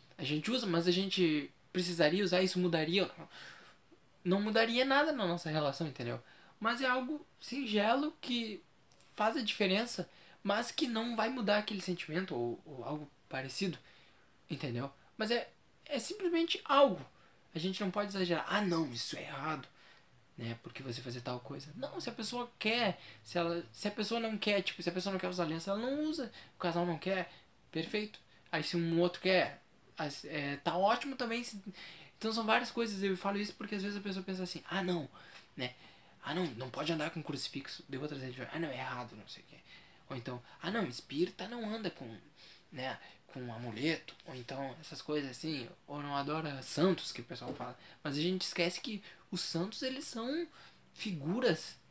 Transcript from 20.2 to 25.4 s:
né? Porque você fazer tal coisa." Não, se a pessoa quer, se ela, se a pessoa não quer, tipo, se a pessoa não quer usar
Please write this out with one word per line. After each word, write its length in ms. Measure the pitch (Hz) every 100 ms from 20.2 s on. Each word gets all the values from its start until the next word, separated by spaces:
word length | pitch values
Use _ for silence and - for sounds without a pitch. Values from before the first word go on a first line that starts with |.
| - -
né? 220 | 117 117
Porque 220 | - 127
você 180 | 135 120
fazer 200 | 127 120
tal 180 | 123 123
coisa." 320 | - 139 147 180
Não, 260 | 277 370
se 80 | 247
a 40 |
pessoa 380 | 214 208 247 240 -
quer, 400 | 214 240 214 - - -
se 140 | - 175
ela, 260 | 170 170 -
se 160 | - 202
a 40 |
pessoa 280 | 214 208 233
não 180 | 226 214
quer, 240 | 214 202
tipo, 220 | 175 -
se 60 | 175
a 20 |
pessoa 220 | 180 196
não 60 | 190
quer 100 | 180
usar 140 | 180